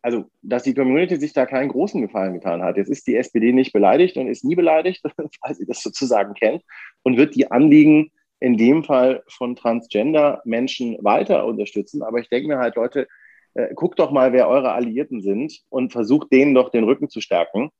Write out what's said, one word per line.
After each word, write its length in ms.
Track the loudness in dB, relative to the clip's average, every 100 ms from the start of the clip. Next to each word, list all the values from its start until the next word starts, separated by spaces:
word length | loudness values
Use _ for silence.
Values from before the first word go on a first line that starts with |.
also, 240 | -4 -6 -8 _
dass 180 | -6 -4
die 140 | -2 0
Community 400 | 0 0 0 -2
sich 180 | -4
da 140 | -2 -2
keinen 220 | -2 -4
großen 300 | -4 -4 -4
Gefallen 360 | -6 -4 -6 -6
getan 260 | -6 -4
hat. 160 | -4 -4
Jetzt 120 | -4
ist 180 | -6 -2
die 80 | -2
S 160 | -2
P 80 | 0
D 120 | 2
nicht 220 | 2 2
beleidigt 440 | 2 4 4 2 0
und 100 | -8
ist 180 | -6 -2
nie 80 |
beleidigt, 500 | 0 2 2 0 -6
<laughs> 380 | -10 -10 -12 -12
weil 140 | -12 -10
sie 100 | -10
das 160 | -10
sozusagen 540 | -10 -8 -2 -2 -2 -2
kennt 280 | -2 -2 _ -20 -20 _
und 160 | 0 2
wird 160 | 2
die 160 | 2 0
Anliegen 640 | 4 6 8 8 6 2 _ _ _
in 160 | 0 4
dem 280 | 4 2
Fall 400 | 2 2 2 0 _
von 280 | -12 -10 -4
Transgender-Menschen 1400 | -4 -4 -4 -4 0 2 2 0 -6 -4 -4 -6 -8 -4
weiter 460 | 0 0 0 0 0
unterstützen. 560 | -6 -6 -6 -8 -8
Aber 160 | -6 -6
ich 100 | -4
denke 180 | -4 -4
mir 120 | -4
halt, 160 | -4 -4
Leute, 320 | -4 -4 -8 _ _ _ _ -8
äh, 180 | -8
guckt 240 | -4 -4 -2
doch 140 | 0
mal, 200 | 2 2
wer 160 | 4 2
eure 260 | 2 0
Alliierten 480 | -4 -4 -6 -8 -6
sind 400 | -4 -4 -6 -12 _
und 220 | -6 -6
versucht, 400 | -6 0 0 4
denen 220 | 4 6
doch 160 | 4 2
den 140 | 0
Rücken 260 | 0 0 -4
zu 100 | -10
stärken 520 | -4 -2 -2 -4 -6